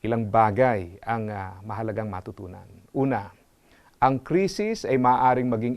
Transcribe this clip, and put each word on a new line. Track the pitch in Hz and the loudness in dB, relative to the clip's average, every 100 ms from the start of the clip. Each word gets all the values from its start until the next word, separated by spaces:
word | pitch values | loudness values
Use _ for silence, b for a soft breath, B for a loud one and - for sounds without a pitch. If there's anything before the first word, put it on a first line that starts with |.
Ilang | 160 117 107 | 0 -2 2
bagay | 113 110 104 131 107 87 92 | 4 4 4 2 2 -4 -12
ang, | - 113 107 | -6 -4 -4
ah, | 104 95 95 107 | -8 -10 -12 -12
mahalagang | 107 110 104 107 | -8 -6 -6 -6
matutunan. | 92 95 90 90 92 92 - - | -8 -12 -14 -14 -16 -20 -20 -8
Una, | 135 135 117 101 - _ _ b b b b | -2 0 -2 -6 -18 _ _ b b b b
ang | 131 135 | 2 2
krisis | - 170 190 190 214 226 - | 0 0 0 -2 -4 -4 0
ay | 131 | 2
maaaring | 127 127 127 127 127 | 4 4 4 4 0
maging | 117 120 | 0 -2